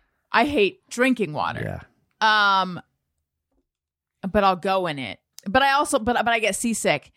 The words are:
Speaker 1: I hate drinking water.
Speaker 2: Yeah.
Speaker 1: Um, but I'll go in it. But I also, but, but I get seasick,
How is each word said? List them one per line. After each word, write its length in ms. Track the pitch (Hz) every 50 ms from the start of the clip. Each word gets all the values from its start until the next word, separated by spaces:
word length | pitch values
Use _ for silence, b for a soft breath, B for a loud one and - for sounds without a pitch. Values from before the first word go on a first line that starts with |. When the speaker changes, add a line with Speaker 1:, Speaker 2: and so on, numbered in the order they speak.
| _ _ _ _ _ _
Speaker 1:
I 140 | - 277 311
hate 420 | 294 285 262 202 180 - - _ _
drinking 420 | - 233 247 262 254 233 208 151 151
water. 480 | - 90 80 - - - 101 92 - - - _ _ _ _ _ _
Speaker 2:
Yeah. 400 | 220 220 214 214 208 202 196 190
Speaker 1:
Um, 180 | 185 185 180 151 - _ _ _ _ _ _ _ _ _ _ _ _ _ _ _ _ _ _ _ _ _ _ _ _ _ _ _ - 190
but 140 | - 214 196
I'll 120 | 196 185
go 300 | 175 - 196 190 190 180
in 140 | 170 147 139
it. 200 | 127 104 - - _ _ _ - -
But 160 | 208 190 262
I 100 | 269 277 269
also, 260 | 285 294 - - 269
but, 160 | 220 247 240
but 140 | 226 214 233
I 100 | 233 233
get 160 | 214 208 -
seasick, 560 | - - 233 220 - - 196 151 - - _ b